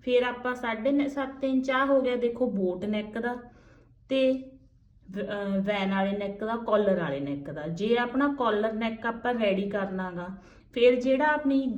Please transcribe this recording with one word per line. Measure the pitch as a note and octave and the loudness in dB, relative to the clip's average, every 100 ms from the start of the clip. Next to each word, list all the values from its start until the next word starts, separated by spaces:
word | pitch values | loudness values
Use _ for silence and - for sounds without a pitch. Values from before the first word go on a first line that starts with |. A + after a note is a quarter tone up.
ਫਿਰ | B3+ B3 | 2 2
ਆਪਾਂ | A#3+ A#3 B3+ | 2 -2 -4
ਸਾਢੇ | B3 A#3 A3 A#3+ | -4 -4 -2 0
ਨ-, | C#4+ C#4 | 2 0
ਸੱਤ | C#4 C4+ - | -2 -6 -4
ਇੰਚ, | C4+ C4 C4 | 0 0 2
ਆ | C4 | 2
ਹੋ | C#4 C#4 | 4 4
ਗਿਆ | B3 B3 | 4 0
ਦੇਖੋ | A#3+ A#3 B3 | 0 0 0
ਬੋਟ | G3 F#3 F3+ | 0 -2 -2
ਨੈਕ | G#3 G#3+ G#3+ A#3 | -2 -4 -4 -6
ਦਾ | A#3 B3 - - - - _ - _ | -4 -6 -12 -20 -20 -20 _ -20 _
ਤੇ | C4+ C4 C4 - - - _ _ - - | 2 2 2 -6 -20 -20 _ _ -20 -14
ਵ-, | F#3+ | -10
ਅਹ, | G#3 G3+ G3+ G3 | -6 -6 -2 -2
ਵੈਨ | G3 G#3 G3 | 0 0 0
ਵਾਲੇ | G3 G3 G3+ | 0 0 -2
ਨੈਕ | G3+ G3+ | -4 -6
ਦਾ, | A3 A3+ | -6 -4
ਕਾਲਰ | - G#3 G3 F3+ | 0 2 4 2
ਵਾਲੇ | D#3+ C#3 | 0 -4
ਨੈਕ | C#3 C#3+ - | -4 -6 -8
ਦਾ। | D3+ D3+ | -8 -6
ਜੇ | E3 G#3+ A#3+ | -4 0 2
ਆਪਣਾ | B3 B3+ C#4+ C#4 | 2 0 0 2
ਕਾਲਰ | A#3 G#3 A3 | 0 2 0
ਨੈਕ | A3 A3+ A3+ A#3 | -2 -4 -4 -6
ਆਪਾਂ | A#3 B3 | -4 -2
ਰੈਡੀ | A#3+ G#3 F#3+ G3+ | 2 2 2 0
ਕਰਨਾ | G#3 F#3+ F#3 F#3 | -2 -4 -4 -6
ਗਾ, | F3 F3+ G3 - - - | -6 -10 -12 -16 -20 -10
ਫਿਰ | B3+ A#3+ B3 | 4 6 6
ਜਿਹੜਾ | B3+ C4 D4+ | 2 4 4
ਆਪਣੀ | D4+ C#4+ C4+ C4 | 2 2 2 2